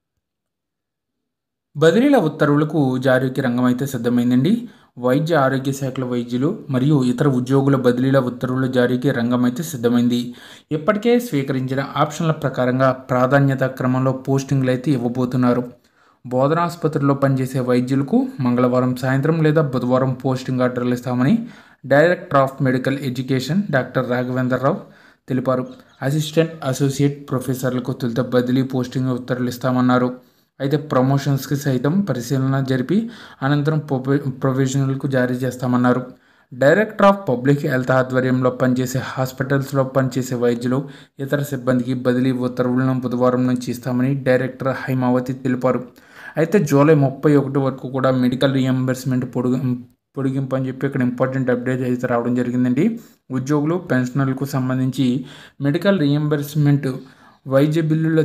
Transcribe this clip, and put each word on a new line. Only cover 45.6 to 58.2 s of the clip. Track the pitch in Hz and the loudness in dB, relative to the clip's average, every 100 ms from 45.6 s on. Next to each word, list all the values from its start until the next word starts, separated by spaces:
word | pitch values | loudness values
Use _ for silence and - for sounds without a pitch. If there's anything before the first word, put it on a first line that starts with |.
| 127 123 - - - - - - | 0 0 -4 -18 -20 -20 -12 -4
అయితే | 156 208 | 0 2
జూలై | 151 139 147 160 | 4 4 6 6
ముప్పై | 135 - 156 143 | 4 2 4 4
ఒకటి | 131 139 | 4 0
వరకు | 135 131 131 | -2 -2 -6
కూడా | 131 131 | -2 0
మెడికల్ | 127 127 127 139 | 2 2 2 0
రీయింబర్స్‌మెంట్ | 135 131 127 131 131 139 127 123 | 2 0 0 0 -2 -2 -2 -2
పొడుగు-, | - 123 127 127 123 120 _ _ | -2 0 0 -2 -4 -8 _ _
పొడిగింపు | - 131 135 135 135 | -4 -4 -2 -2 -2
అని | 131 | -4
చెప్పి | 131 143 | -4 -4
ఇక్కడ | 139 | 0
ఇంపార్టెంట్ | 123 123 131 135 127 | -2 0 -2 -2 0
అప్‌డేట్ | 123 123 127 | 0 0 -2
అయితే | 127 123 123 | -2 -2 0
రావడం | 120 123 123 | 0 0 0
జరిగిందండి. | 123 123 127 123 208 226 - _ - | 0 0 0 2 0 -2 -12 _ -8
ఉద్యోగులు, | 131 131 151 147 180 | -6 0 0 0 -2
పెన్షనర్లకు | 180 127 123 139 135 131 139 | 0 -2 0 -2 -2 -2 -4
సంబంధించి | 139 127 127 131 127 127 127 - - - - | -4 -2 -2 -2 0 0 0 -6 -18 -20 -6
మెడికల్ | 139 160 202 196 | -2 0 0 2
రీయింబర్స్‌మెంట్ | 143 147 151 147 143 156 143 143 135 127 - - - _ 139 | 2 0 0 -2 -2 0 2 2 0 -6 -12 -20 -20 _ 0
వైద్య | 131 151 156 | 2 2 2
బిల్లుల | 160 156 160 160 | 0 0 2 2